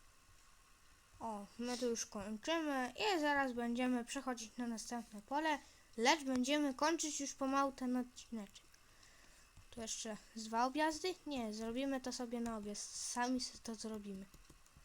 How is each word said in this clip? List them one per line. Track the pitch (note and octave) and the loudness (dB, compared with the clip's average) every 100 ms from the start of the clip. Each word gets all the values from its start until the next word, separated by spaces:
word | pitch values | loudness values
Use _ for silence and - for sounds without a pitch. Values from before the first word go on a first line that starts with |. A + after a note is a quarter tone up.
| - - - - - - - - - - - - | -20 -20 -20 -20 -20 -20 -20 -20 -20 -20 -20 -12
O, | A#3 G#3 G3+ - | -8 -6 -8 -6
my | A#3+ A#3+ | -4 0
tu | B3 | 0
już | A3+ - | 0 -2
kończymy | G#3+ G3 G#3+ - E4 D#4 C4+ B3 - | -6 -4 -4 0 2 2 2 0 0
i | G#4+ F4+ | 2 4
zaraz | D4 C#4+ C4+ | 4 4 4
będziemy | A#3+ A#3 A#3+ B3+ B3 | 2 0 2 4 2
przechodzić | A#3+ C#4 C4 B3 A3 - | 0 -4 -2 -4 -6 -4
na | A#3+ | -2
następne | A3 - A#3+ A3+ G#3 | -2 -4 -6 -6 -12
pole, | - C#4 D#4+ C#4+ - - - - | -2 0 2 0 -2 -20 -12 2
lecz | A#3+ D#4+ | 6 6
będziemy | C4+ B3+ B3 D4+ D4 | 4 2 4 4 2
kończyć | C4 D4+ E4 D#4 D4 | 2 2 2 0 -2
już | C#4 | -4
pomału | - C4+ C#4 C#4 | -2 0 2 2
ten | C4+ B3+ B3 | 0 0 0
odcineczek. | B3 - - A3+ G3+ - - - - - - - - - - - - | -2 -8 -10 -10 -10 -14 -20 -20 -20 -20 -20 -20 -20 -20 -20 -20 -16
Tu | - | -10
jeszcze | A3 - A3+ G#3 - | -6 -6 -6 -8 -10
z | A3+ | -12
dwa | A3 A3+ B3+ | -2 2 2
objazdy? | C#4 D#4 D#4 F#4 F4 - | 4 2 2 -2 -4 -4
Nie, | C#4 A3 | -2 -2
zrobimy | G#3+ A3+ A#3 C#4 C4+ | -2 -2 0 0 0
to | B3+ | -2
sobie | B3+ A#3+ A#3 | -4 -4 -2
na | A#3 A3 | -2 -4
objazd. | G#3 G#3 - - - | -6 -6 -8 -6 -4
Sami | B3 B3 B3+ | 0 2 2
sobie | - - | -2 -8
to | - | -10
zrobimy. | A3 A3 A3 G3+ F#3+ G3 - - - - - | -8 -6 -6 -8 -10 -12 -18 -20 -20 -20 -20